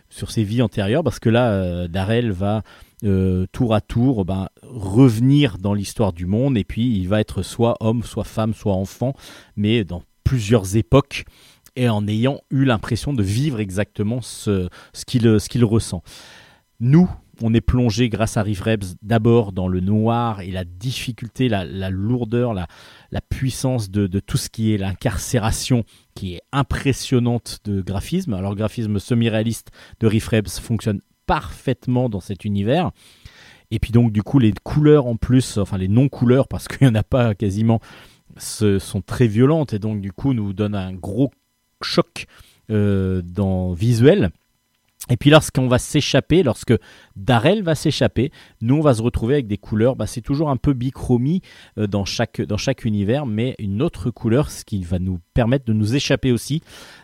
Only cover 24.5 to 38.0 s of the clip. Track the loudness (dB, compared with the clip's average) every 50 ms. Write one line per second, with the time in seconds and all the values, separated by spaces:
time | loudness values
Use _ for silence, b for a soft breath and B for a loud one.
24.5 | -6 -4 -2 0 0 0 -2 -6 -6 -4 -4 -4 -4 -4 -6 -4 -4 -2 0 0
25.5 | -2 -2 -2 -2 -2 -2 -2 b b b b b -16 -12 -10 -10 -10 -12 _ -6
26.5 | -2 -2 -2 -2 -2 -2 0 -2 -2 -2 -2 0 0 0 2 0 -2 -4 -6 -10
27.5 | -16 -12 -6 -4 -4 -4 -4 -4 -6 -6 -6 -4 -4 -4 -4 -4 -6 -4 -4 -4
28.5 | -4 -4 -4 -4 -4 -4 -4 -2 -2 -4 -2 0 0 2 2 2 2 0 0 -2
29.5 | -4 -6 -10 -18 B B B B B B 0 2 2 2 0 2 0 0 0 -2
30.5 | -8 -10 -6 -4 -4 -2 -2 -2 -4 -4 _ _ _ _ -4 -2 -2 -2 -2 -8
31.5 | -14 -8 -4 -4 -4 _ -2 -2 0 0 0 -2 -4 -6 -8 -8 -12 -8 -6 -4
32.5 | -2 -2 0 0 0 0 0 -2 -6 B B B B B B B B B B B
33.5 | B B B B -6 -6 -4 2 4 4 4 4 2 -2 -2 2 2 4 4 4
34.5 | 2 0 -6 -4 0 2 6 6 6 6 4 0 -4 -4 0 2 2 2 2 2
35.5 | -2 -4 -4 -2 -2 -2 0 2 4 4 4 2 2 0 2 4 4 4 2 0
36.5 | -4 -10 -10 -8 0 4 4 4 4 2 0 0 0 2 2 2 0 0 -2 -2
37.5 | 0 2 2 2 2 2 B B B B